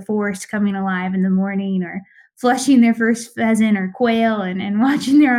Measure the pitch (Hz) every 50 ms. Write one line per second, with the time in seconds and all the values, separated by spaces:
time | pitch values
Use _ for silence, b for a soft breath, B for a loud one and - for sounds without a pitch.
0 | 190 - 214 214 208 202 196 196 - - - 202 208 202 196 196 196 190 190 180
1 | 185 185 185 190 185 190 190 190 196 196 196 196 196 196 190 185 180 170 175 190
2 | 190 b b b b b b _ - 240 254 254 - 277 269 240 233 233 226 226
3 | 226 226 233 233 - - - - 226 220 220 208 220 220 208 196 190 185 190 -
4 | 247 233 226 226 226 226 220 208 190 180 185 190 196 202 202 208 247 277 294 -
5 | - 254 277 294 294 262 247